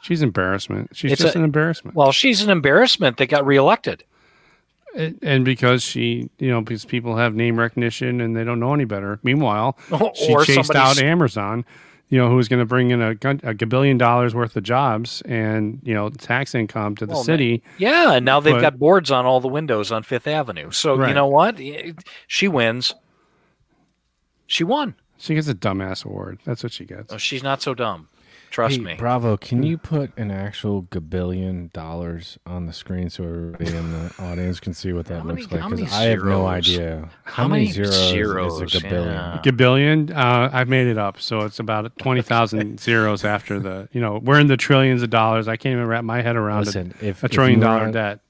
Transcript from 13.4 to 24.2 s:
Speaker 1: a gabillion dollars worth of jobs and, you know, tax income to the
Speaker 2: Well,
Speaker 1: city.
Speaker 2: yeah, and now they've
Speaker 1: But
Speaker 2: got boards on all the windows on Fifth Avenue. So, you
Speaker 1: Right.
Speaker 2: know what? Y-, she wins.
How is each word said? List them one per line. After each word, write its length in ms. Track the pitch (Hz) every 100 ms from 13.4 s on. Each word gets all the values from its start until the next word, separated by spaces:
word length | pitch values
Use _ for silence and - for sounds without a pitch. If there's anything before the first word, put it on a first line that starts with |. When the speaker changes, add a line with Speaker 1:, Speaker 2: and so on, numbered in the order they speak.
Speaker 1:
a 80 | 135
gabillion 460 | 104 113 127 139 127
dollars 360 | 117 120 123
worth 220 | 113 117 -
of 60 |
jobs 580 | 98 123 139 110 117 - -
and, 520 | 117 110 110 107 127
you 80 | 123
know, 160 | 107 104
tax 460 | - - 123 139
income 420 | 127 107 110 104 104
to 80 |
the 80 | 107
Speaker 2:
Well, 100 | 156
Speaker 1:
city. 400 | 123 160 120 117 _ -
Speaker 2:
yeah, 380 | 202 320 330
and 100 | 135
now 160 | 123 139
they've 140 | 151
Speaker 1:
But 80 | 127
Speaker 2:
got 160 | 147 131
boards 320 | 147 190 147
on 160 | 131 127
all 140 | 131
the 80 | 131
windows 440 | 143 156 110 101
on 100 | 113
Fifth 240 | 107 123 -
Avenue. 440 | 151 131 87 73
So, 240 | - 160
you 80 | 135
Speaker 1:
Right. 120 | 131
Speaker 2:
know 120 | 143 139
what? 280 | 139 196 208
Y-, 340 | 135 147 170 160 - - _
she 220 | - 196
wins. 460 | 147 113 120 123 - _ _ _ _ _ _ _ _ _ _ _ _